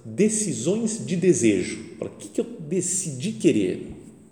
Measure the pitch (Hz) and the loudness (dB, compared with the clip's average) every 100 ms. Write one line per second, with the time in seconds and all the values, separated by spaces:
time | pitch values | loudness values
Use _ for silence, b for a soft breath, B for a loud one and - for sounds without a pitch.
0 | 113 110 208 - 190 113 139 220 226 - | -8 2 2 2 -2 -2 0 0 -2 -4
1 | 127 175 185 143 113 98 - - - - | -4 2 4 6 6 4 0 -6 -12 -10
2 | - - - - - 233 147 185 - - | -10 -10 -8 -4 -4 -6 -4 -2 0 -2
3 | 165 127 180 220 165 110 92 92 - - | -4 -4 -6 2 4 4 2 -2 -8 -14
4 | - - - | -18 -20 -20